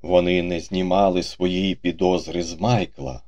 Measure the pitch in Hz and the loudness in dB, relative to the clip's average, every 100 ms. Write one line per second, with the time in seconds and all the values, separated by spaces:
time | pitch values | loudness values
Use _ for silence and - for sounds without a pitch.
0 | 85 90 87 90 87 85 82 92 92 92 | 4 4 4 0 0 -4 -4 -4 0 4
1 | 98 90 87 - 90 90 95 90 87 80 | 4 2 -2 -2 0 0 0 -2 -4 0
2 | 92 90 80 85 82 78 104 120 90 - | 2 2 -2 -6 -6 -4 0 0 -2 -8
3 | 67 64 | -12 -12